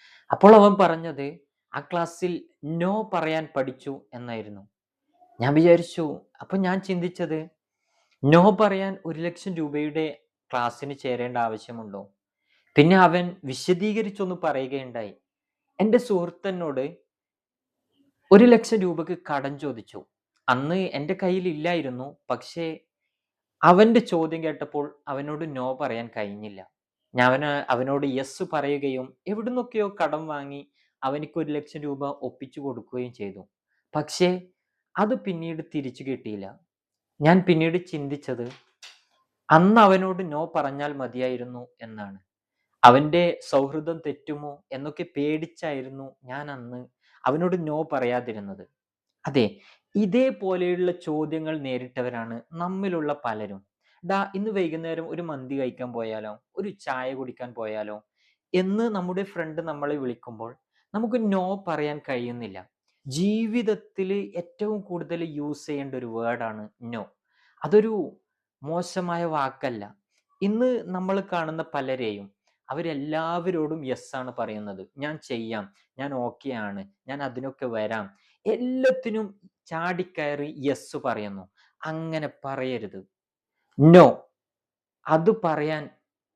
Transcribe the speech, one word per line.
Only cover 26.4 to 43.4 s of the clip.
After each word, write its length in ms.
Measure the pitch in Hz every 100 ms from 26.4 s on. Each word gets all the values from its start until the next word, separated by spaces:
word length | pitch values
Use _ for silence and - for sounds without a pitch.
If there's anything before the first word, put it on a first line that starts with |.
| 107 98 95 _ _ _ _
ഞാൻ 120 | 123 123
അവന്, 240 | 131 147 143 -
അവനോട് 360 | 123 131 139 143
yes 260 | 131 135 - 185
പറയുകയും 600 | 156 139 143 139 131 127 - -
എവിടുന്നൊക്കെയോ 600 | 208 226 247 247 220 202 202
കടം 280 | 160 151 160
വാങ്ങി 340 | 147 139 139 143 _ _ _
അവനിക്ക് 360 | 131 143 151 170
ഒരു 120 | 151
ലക്ഷം 300 | 147 147 156
രൂപ 240 | 147 139 139 143
ഒപ്പിച്ചു 380 | 127 - 131 -
കൊടുക്കുകയും 500 | 139 117 110 123 123
ചെയ്തു. 280 | 117 101 95 92 _ _ _ _
പക്ഷേ 360 | 151 147 - 180 180 180 _ _ _ _ -
അത് 180 | 208 262
പിന്നീട് 380 | 202 170 165 160 160
തിരിച്ചു 360 | 151 131 123
കിട്ടിയില്ല. 420 | 135 127 110 104 98 - _ _ _ _ _ -
ഞാൻ 180 | 147 185
പിന്നീട് 360 | 180 160 165 175 175
ചിന്തിച്ചത്, 600 | 156 143 143 147 123 120 127 _ _ - - _ _ _ _ -
അന്ന് 300 | 156 185 226
അവനോട് 400 | 208 190 190 180
no 180 | 185 147 170
പറഞ്ഞാൽ 460 | 165 139 139 147
മതിയായിരുന്നു 680 | 139 127 123 127 123 123 123 123 _
എന്നാണ്. 360 | 113 110 101 98 _ _ _ _ _ _
അവൻ്റെ 400 | 123 131 151 170 175 -